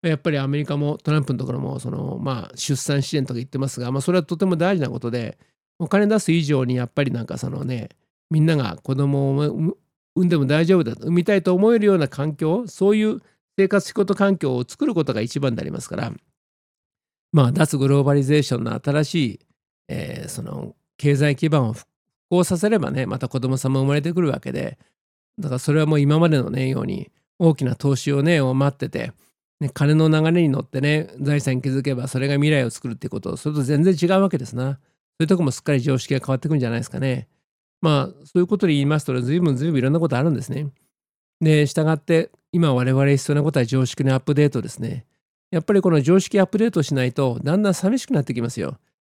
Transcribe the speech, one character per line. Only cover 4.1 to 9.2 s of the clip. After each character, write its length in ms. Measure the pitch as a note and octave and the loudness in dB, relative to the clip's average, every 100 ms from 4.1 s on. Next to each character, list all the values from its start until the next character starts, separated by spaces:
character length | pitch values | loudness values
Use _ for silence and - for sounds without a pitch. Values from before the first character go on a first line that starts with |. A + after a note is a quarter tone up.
れ 60 | F3+ | 0
は 60 | |
と 120 | D#3+ E3 | 0 -2
て 100 | F#3+ | -2
も 120 | F3 | 0
大 180 | F3 G3 | 0 0
事 60 | |
な 80 | E3 | -2
こ 100 | - | -4
と 120 | A#2+ | -6
で、 260 | A#2+ A2+ - _ _ _ _ | -6 -6 -12 _ _ _ _
お 80 | E3 | -2
金 200 | F#3+ G#3 | 2 2
出 120 | A3 | 2
す 120 | - | 2
以 120 | E3+ | 0
上 220 | D3 C#3+ B2 | 2 0 0
に 100 | B2 | -2
や 100 | B2 | -4
っ 20 | |
ぱ 140 | - | -2
り 80 | C#3 | -2
な 120 | A#2+ | -2
ん 20 | A2+ | -8
か 120 | - | -8
そ 120 | - | -8
の 140 | - | -8
ね、 260 | - B2+ G#2+ _ _ _ _ | -8 -8 -10 _ _ _ _
み 120 | D#3 | 2
ん 40 | D#3 | 2
な 120 | D#3 | 2
が 200 | A#2 E2+ | -2 -6
子 120 | - C3 | -4 -2
供 360 | C#3+ C#3 | 0 0